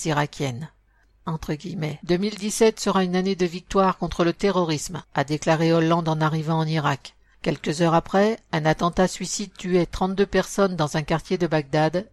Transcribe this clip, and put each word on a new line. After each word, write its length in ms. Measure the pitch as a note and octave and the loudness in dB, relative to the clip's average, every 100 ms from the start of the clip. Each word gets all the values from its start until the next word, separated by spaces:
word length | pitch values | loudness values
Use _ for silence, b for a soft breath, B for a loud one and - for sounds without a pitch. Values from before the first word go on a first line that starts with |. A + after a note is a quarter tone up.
| D#3+ | -2
irakiennes. 640 | D3 D3 - C#3 B2 D#3 _ _ _ _ _ - | -2 -2 -4 -6 -6 -12 _ _ _ _ _ -8
Entre 300 | D#3+ - D3+ | -8 -6 -8
guillemets. « 440 | - - D3+ D3 | -8 -6 -6 -6
Deux 140 | - F3 | -2 0
mille 180 | G3+ G#3 | 0 -4
dix-sept 440 | G#3 - A3 - | -4 2 2 2
sera 240 | G#3 F#3+ | 0 2
une 140 | F#3 F#3 | 2 0
année 180 | F#3 F#3 | 0 0
de 100 | F3+ | -2
victoire 520 | F3+ - G3 F#3+ - | -4 -2 2 2 2
contre 260 | E3+ - | -4 0
le 80 | E3+ | 0
terrorisme », 720 | E3 G3+ F#3 E3 D3+ - D#3 - | 2 0 2 0 -2 -4 -10 -6
a 120 | - C#3 | -4 -2
déclaré 480 | D3+ - D#3+ E3 | 0 2 2 4
Hollande 340 | E3 D#3+ E3+ E3 | 4 4 2 0
en 140 | D#3 | 0
arrivant 380 | D#3 D#3+ D3+ E3 | 0 0 0 0
en 80 | D#3 | 0
Irak. 480 | D#3 D3 C#3+ - - _ _ | 0 0 -2 -6 -20 _ _
Quelques 400 | E3+ D3+ G#3 D3+ | -4 -4 -2 0
heures 120 | E3+ | 4
après, 460 | E3 - F#3+ G#3+ A3+ _ | 2 2 2 2 0 _
un 120 | D#3+ D#3 | -2 0
attentat 440 | D#3 F3 E3+ F#3 | 2 0 2 0
suicide 420 | - F3 - G3 - | 0 -8 -6 -8 -10
tuait 280 | F3+ F3+ E3+ | -2 0 0
trente-deux 400 | - F#3 F#3+ G3 | -2 -2 0 0
personnes 520 | F#3+ - - G3 F3+ | 0 -2 0 0 0
dans 180 | D3+ D#3+ | -2 -2
un 80 | |
quartier 340 | D3+ E3 - F3+ | -2 -2 -2 -2
de 100 | E3+ | 0
Bagdad, 600 | D#3 C#3 D#3 D#3 F3 A3 | 0 0 0 2 0 -6